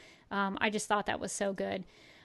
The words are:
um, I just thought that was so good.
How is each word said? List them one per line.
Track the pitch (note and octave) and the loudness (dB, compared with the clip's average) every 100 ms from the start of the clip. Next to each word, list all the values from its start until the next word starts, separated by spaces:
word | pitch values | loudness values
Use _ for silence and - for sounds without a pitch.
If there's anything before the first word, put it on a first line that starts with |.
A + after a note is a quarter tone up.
| - - - | -8 -20 -4
um, | G3+ G3 G3 | 0 0 2
I | A3 | 0
just | G#3 - | 0 2
thought | G#3 G3 | 2 2
that | - | -2
was | G3 | -2
so | - G3+ | 0 0
good. | F#3+ G3 G3 F#3 - - - | 0 -2 -4 -6 -16 -20 -20